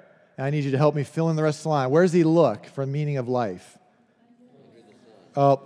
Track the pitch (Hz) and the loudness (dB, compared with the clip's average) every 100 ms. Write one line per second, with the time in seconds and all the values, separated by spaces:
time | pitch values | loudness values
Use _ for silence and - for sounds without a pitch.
0 | _ _ _ - 135 147 139 131 151 147 | _ _ _ -10 -6 -4 -2 2 2 2
1 | 135 - 165 156 156 147 160 147 127 151 | -4 -4 -2 0 -2 -2 -4 -2 0 2
2 | 185 175 160 165 147 104 - - 135 143 | 2 2 2 4 2 0 -10 -10 -8 -6
3 | 147 139 123 123 110 92 - - _ _ | -4 -6 -4 -4 -4 -6 -14 -20 _ _
4 | _ _ _ _ _ _ - _ - _ | _ _ _ _ _ _ -20 _ -20 _
5 | _ - _ 143 139 135 | _ -20 _ 0 2 2